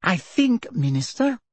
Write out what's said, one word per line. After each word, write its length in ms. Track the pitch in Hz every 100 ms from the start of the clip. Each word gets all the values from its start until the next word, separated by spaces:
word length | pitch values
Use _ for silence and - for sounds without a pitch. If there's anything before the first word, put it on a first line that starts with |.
I 140 | - 185
think, 560 | - - 277 240 -
Minister 680 | 240 139 135 135 - 269 254 _